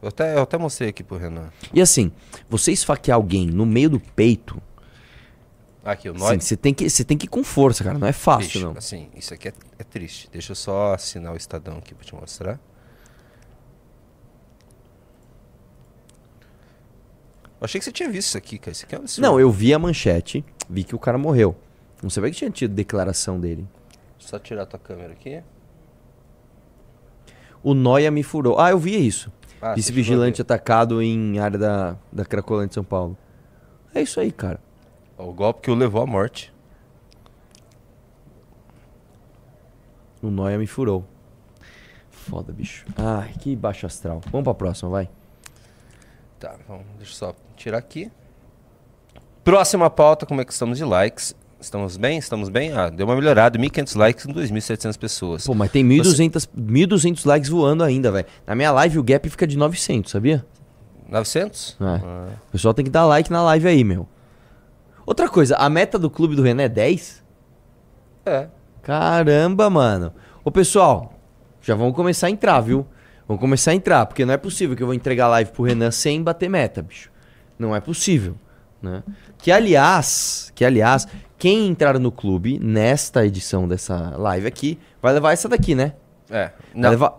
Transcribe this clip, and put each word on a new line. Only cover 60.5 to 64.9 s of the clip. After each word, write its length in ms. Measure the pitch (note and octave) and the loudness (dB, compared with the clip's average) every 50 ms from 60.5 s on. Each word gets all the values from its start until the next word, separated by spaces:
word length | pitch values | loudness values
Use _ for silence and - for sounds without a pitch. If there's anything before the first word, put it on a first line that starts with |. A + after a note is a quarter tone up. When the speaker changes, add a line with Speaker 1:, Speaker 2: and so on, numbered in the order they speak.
| _ _ - _ _ _ - - - - - - | _ _ -20 _ _ _ -20 -20 -20 -20 -20 -6
Speaker 1:
Novecentos? 720 | - A2 G#2+ - - D#3+ F#3 G#3+ - - - - - _ | -4 -4 -4 -2 -4 -4 -4 -4 -8 -14 -14 -16 -10 _
Speaker 2:
É. 60 | G2 F#2+ F2 F2 F#2 | -4 -4 -2 -4 -4
Speaker 1:
Ah. 240 | F2+ F2 F2 F2+ F#2 G2+ G#2+ - _ | -6 -10 -12 -12 -14 -14 -18 -20 _
Speaker 2:
O 40 | |
pessoal 220 | - F#2+ F2 A2+ A2+ | -8 0 0 0 2
tem 100 | C#3+ C#3 | 2 -2
que 40 | C3+ | 0
dar 140 | C3 E3 E3 | 2 4 4
like 260 | D#3 D3 D3+ E3 - | 6 4 4 2 0
na 120 | E3+ E3+ E3+ | 0 0 2
live 240 | E3 D#3+ D#3+ D#3 F3+ | 4 4 4 4 4
aí, 160 | F3 C#3+ A#2+ | 4 4 4
meu. 240 | G#2 F2+ F#2 E2+ - _ _ _ _ _ _ _ _ - _ _ _ _ _ _ _ | 4 0 -2 -4 -10 _ _ _ _ _ _ _ _ -20 _ _ _ _ _ _ _